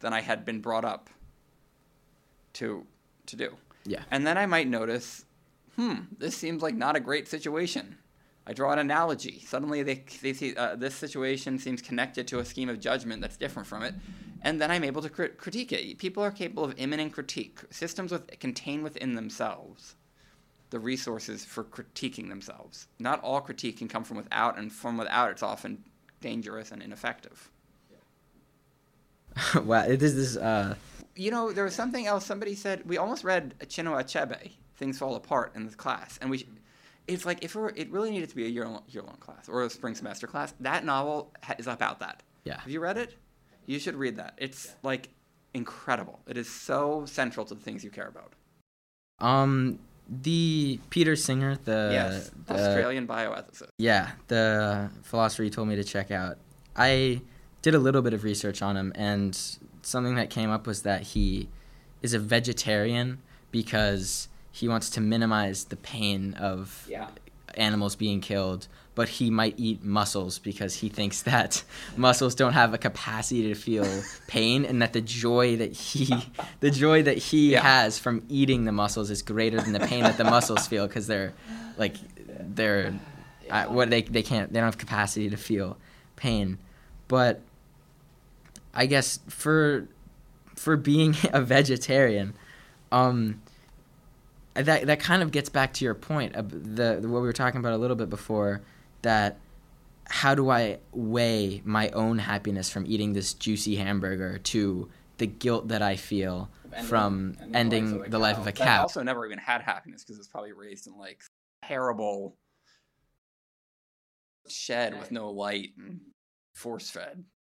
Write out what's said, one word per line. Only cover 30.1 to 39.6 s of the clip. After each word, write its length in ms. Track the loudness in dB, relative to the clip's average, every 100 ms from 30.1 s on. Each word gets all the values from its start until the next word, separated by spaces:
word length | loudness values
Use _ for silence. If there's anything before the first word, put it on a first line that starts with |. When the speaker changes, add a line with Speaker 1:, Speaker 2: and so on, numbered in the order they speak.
Speaker 2:
this, 220 | 4 0 -2
uh 400 | 0 2 0 -4 -12 -20 -20 -8
Speaker 1:
You 140 | -4
know, 200 | -2 -2
there 140 | -2
was 100 | -4
something 320 | -2 -4 -4 -2
else 180 | -2
somebody 300 | -2 -6 -6
said. 320 | -6 -6 -6 -4
We 120 | -2
almost 260 | -2 -2
read 300 | 0 0 -2 -10
Chinua 440 | -12 -6 -4 -2
Achebe, 480 | -2 -4 -4 -6 -12 -20 _ -10
Things 220 | -8 -6
Fall 180 | -6 -6
Apart, 360 | -2 0 0 -6
in 80 |
this 100 | -12
class, 440 | -8 -6 -6 -8 -10
and 100 | -6
we, 160 | -6 -8 -20 _ _ -20 _ -8
it's 200 | -6 -4
like, 180 | -6
if 100 | -8
it 40 | -6
were, 140 | -6 -6
it 140 | -6
really 200 | -4 -4
needed 200 | -4 -6
to 60 | -6
be 100 | -6
a 20 |
year-long, 340 | -4 -6 -10 -14
year-long 280 | -16 -16 -18
class 300 | -20 -20 -8
or 160 | -4